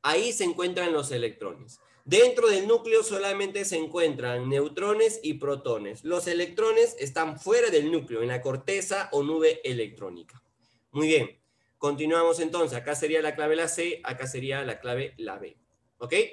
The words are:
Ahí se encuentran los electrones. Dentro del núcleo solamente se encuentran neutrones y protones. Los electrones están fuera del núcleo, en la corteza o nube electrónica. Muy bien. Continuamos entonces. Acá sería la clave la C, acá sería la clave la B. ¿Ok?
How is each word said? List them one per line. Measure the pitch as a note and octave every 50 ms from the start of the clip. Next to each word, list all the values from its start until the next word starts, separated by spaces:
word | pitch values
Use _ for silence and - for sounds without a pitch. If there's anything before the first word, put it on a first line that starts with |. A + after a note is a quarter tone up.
Ahí | - C#3+ D#3 F3+ A3 A#3+ A3+
se | - G3+
encuentran | F3 E3 F3 F3+ F3+ F3+ F3+ F3+ E3+
los | E3 D3+ C#3 C3+
electrones. | C#3 A#2+ A#2 A2+ G#2 - G#2+ F#2+ E2 - - - - _ _ _ _ _ _
Dentro | C#3 E3 G#3 A#3+ B3 B3 B3 A3+ A3+
del | G3+ F#3+ G3
núcleo | G#3 A#3 A#3 A3+ A3+ A3 A3+ G#3+
solamente | G#3+ G3+ G3 G3 G3 G3 G3 G3 G3 G3 G3+ G3
se | G3 F#3
encuentran | D#3+ D#3+ D#3 D#3+ F3 E3+ D#3 C#3+ B2+ B2 B2 B2 B2 B2 C3
neutrones | C3+ C#3 C#3+ D3+ D3 F3+ F#3+ G#3 G#3 G#3+ A3+ A3 G#3+ - -
y | D#3 D3
protones. | B2+ C#3 C#3 C#3 C3+ - C3 A#2 G#2+ G#2 G2+ A2 - -
Los | D#3 F3 F3 F3
electrones | F3+ E3+ E3+ F3 F3 F3 - G#3+ A3 A3 A3+ A#3 A#3 A#3 -
están | C#3 C#3 C3 E3 E3 D#3+ D3+ C3
fuera | - F#3 A3 A#3+ A#3 A3+
del | F3+ D3+ D3 D#3
núcleo, | E3 D#3+ C3+ B2+ A#2+ A2
en | A#2 B2
la | B2+ B2
corteza | B2+ C3+ C3 C3 - - G3 G3 F#3+ - G3 G3 G3 -
o | - C#3+ C#3+
nube | D3 D#3+ D#3+ D#3+ D#3+ D#3+ D#3+ -
electrónica. | C3 B2+ A#2+ A2 G2 G2 - G2+ F#2+ F2 F2 E2 - - - _ _ _ _ _ _ _ _ _ _
Muy | - C#3+ D#3
bien. | D#3 D#3+ D3 A#2 - - _ _ _ _ _ _ _ _
Continuamos | _ - C#3+ C#3+ C#3 D#3 D#3 E3 E3+ E3 E3 E3 E3
entonces. | E3 D#3+ D#3+ F3 E3 D3+ B2
Acá | A#2+ A#2+ D3 D3
sería | C#3 D#3 D3+ D#3+ D#3+
la | D#3 D3+ D3
clave | - D3+ D3+ D#3
la | D#3+ E3
C, | D#3+ - - E3+ F3 E3 - -
acá | - C3 B2+ C3
sería | C3 C3 B2+ C3 C3+ C3+ C#3 C#3
la | B2 A2 -
clave | - B2 A#2+ B2+ C3+ - -
la | - A#2 G#2 F#2+
B. | G2 G2+ F2 - _ _ _ _ _ _ _ _ _
¿Ok? | B2 C3 D#3+ G3 A3+ A3